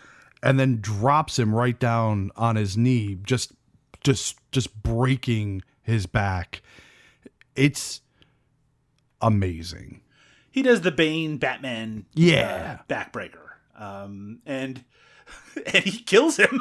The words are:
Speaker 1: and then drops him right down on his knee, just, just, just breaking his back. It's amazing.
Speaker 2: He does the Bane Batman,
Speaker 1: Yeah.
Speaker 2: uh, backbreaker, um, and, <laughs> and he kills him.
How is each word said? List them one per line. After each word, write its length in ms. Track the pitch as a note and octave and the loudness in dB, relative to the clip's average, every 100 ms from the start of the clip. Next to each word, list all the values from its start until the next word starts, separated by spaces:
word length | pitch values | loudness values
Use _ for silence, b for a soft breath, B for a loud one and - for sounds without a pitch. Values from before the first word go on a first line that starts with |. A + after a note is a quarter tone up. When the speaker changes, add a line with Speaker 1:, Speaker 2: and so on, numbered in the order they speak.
| b b b b | b b b b
Speaker 1:
and 160 | - C3+ | 0 4
then 220 | C3+ A2+ | 2 0
drops 580 | G2+ G2+ B2 D3+ D3 - | -2 0 2 2 0 0
him 160 | A2 A2 | 0 2
right 240 | B2 A#2+ | 0 0
down 500 | A#2+ A#2 A2 G#2 G2 - | 0 2 0 0 -4 -2
on 220 | A#2 A2 | 0 0
his 200 | G2+ G2+ | 0 0
knee, 400 | B2 B2 G#2 F#2 | 2 2 -2 -6
just, 300 | G2+ B2 - _ _ _ _ - | -4 -4 -4 _ _ _ _ -2
just, 360 | C#3+ G#2 - - _ | 0 0 -4 -10 _
just 320 | C3 - G#2+ | -4 -4 -6
breaking 800 | A#2 A#2 C3 C3+ - A2 G#2 F#2+ - _ | -2 0 2 0 0 -2 -2 -6 -10 _
his 240 | - A2+ F2+ | -2 -2 0
back. 560 | A2 G2+ F#2 - - b b b b b b - _ _ - | -2 0 -2 -6 -12 b b b b b b -20 _ _ 0
It's 460 | C#3+ - - - _ _ _ _ _ _ _ _ _ _ _ _ | 2 2 -8 -12 _ _ _ _ _ _ _ _ _ _ _ _
amazing. 800 | A2+ G#2 F#2+ E2 F2 E2 - - _ b b b b | 2 2 0 -4 -10 -14 -18 -20 _ b b b b
Speaker 2:
He 140 | C4+ | 0
does 180 | B3+ A#3 | 4 4
the 100 | F3 | 4
Bane 460 | D3 D#3 D#3+ D#3 C#3+ | 2 2 2 -4 -2
Batman, 680 | C3+ B2 C3 A2+ A2+ G#2+ - D#3 | -4 -4 -8 -6 -8 -10 -4 4
Speaker 1:
Yeah. 640 | E3+ D#3 - - - - | 6 6 2 -4 -8 -12
Speaker 2:
uh, 40 | - | -8
backbreaker, 580 | A#2 - A2+ F2+ - - - _ - | -8 -6 -10 -12 -16 -20 -20 _ -16
um, 600 | G#2 G2 G2+ G2 G2+ A#2+ | -14 -12 -14 -14 -14 -16
and, 400 | D3+ C3+ C3 B2+ - B B B B | -10 -8 -8 -10 -18 B B B B
<laughs> 300 | B B D4 - | B B -12 0
and 120 | F#3+ | 0
he 160 | G3 G#3+ | 0 -4
kills 380 | - G3 D#4+ - | 4 4 6 4
him. 220 | G3+ C4+ | 2 4